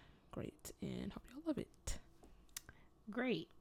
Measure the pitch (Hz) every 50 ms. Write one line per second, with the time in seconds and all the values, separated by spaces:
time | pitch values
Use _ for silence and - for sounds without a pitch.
0 | - - - - - - - - - - - - - - - - 196 - - -
1 | - 202 - - - - 247 277 330 330 277 - - - - - - - - -
2 | - - - - - - - - - - - - - - - - - - - -
3 | - 220 202 247 254 254 214 160 165 - - -